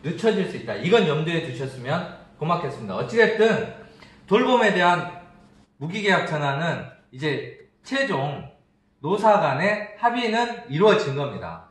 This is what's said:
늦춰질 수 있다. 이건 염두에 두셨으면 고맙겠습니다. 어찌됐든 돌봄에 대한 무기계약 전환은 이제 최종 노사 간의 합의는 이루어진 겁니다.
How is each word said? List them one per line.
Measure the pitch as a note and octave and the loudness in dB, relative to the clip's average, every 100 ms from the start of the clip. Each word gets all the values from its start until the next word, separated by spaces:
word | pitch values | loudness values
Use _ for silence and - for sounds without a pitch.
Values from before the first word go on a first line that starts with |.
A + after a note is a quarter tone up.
늦춰질 | D3 E3+ A3 G3 F3 | -6 0 2 2 -2
수 | B2+ | -6
있다. | - - | -8 -4
이건 | D#3 A3+ F3 | 4 4 4
염두에 | D3 D#3+ E3 C3 | 0 0 -2 -4
두셨으면 | C3 C3 B2+ B2+ E3 F3+ - - - | -8 -8 -8 -4 -4 -4 -14 -20 -8
고맙겠습니다. | D3+ E3+ C#3+ - G#2 - | -2 -2 -2 -8 -8 -6
어찌됐든 | - A3+ A3 G#3 A3 F3+ - - - - - - - | -2 2 4 4 2 2 -4 -12 -20 -20 -20 -20 0
돌봄에 | G#3 B3+ B3 G#3+ | 2 4 4 4
대한 | F3+ F3 E3+ - - - - _ _ _ _ | 4 4 2 -2 -12 -20 -20 _ _ _ _
무기계약 | D3+ G#3+ G3+ F3 - | -8 -2 2 2 0
전환은 | D3+ C#3+ C#3 E3+ C#3+ - - _ | -2 -2 -2 -4 -4 -10 -18 _
이제 | B2+ D3+ C3 - - - _ | -6 -4 -4 -8 -16 -20 _
최종 | - C4+ C4+ D3+ D3 C#3 - _ _ _ _ _ | -6 -2 -2 -2 -4 -6 -14 _ _ _ _ _
노사 | D3 G3+ A3 G3+ | -4 2 4 4
간의 | D3+ C#3 F#3+ G#3 - - | 2 0 0 -2 -6 -2
합의는 | A#3+ B3 A#3 A3+ A#3 - - | -2 0 -2 -2 -2 -6 -8
이루어진 | D3 G#3+ E3 C#3+ C3+ | 4 4 4 2 -4
겁니다. | C3+ F#2+ E2+ E2 - | -6 -8 -12 -14 -18